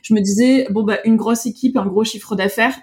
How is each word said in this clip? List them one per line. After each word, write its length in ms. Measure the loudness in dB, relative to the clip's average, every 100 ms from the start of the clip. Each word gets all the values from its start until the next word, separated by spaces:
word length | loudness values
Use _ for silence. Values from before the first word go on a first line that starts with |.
je 100 | 0
me 60 | 0
disais, 480 | 2 2 4 4 2
bon, 140 | -2
bah, 160 | -2 0
une 120 | 2 2
grosse 320 | 2 -2 -4
équipe, 300 | -4 -2 -2
un 100 | -2
gros 160 | -2
chiffre 320 | -2 -4 -8 -4
d'affaires, 400 | -2 0 -2 -4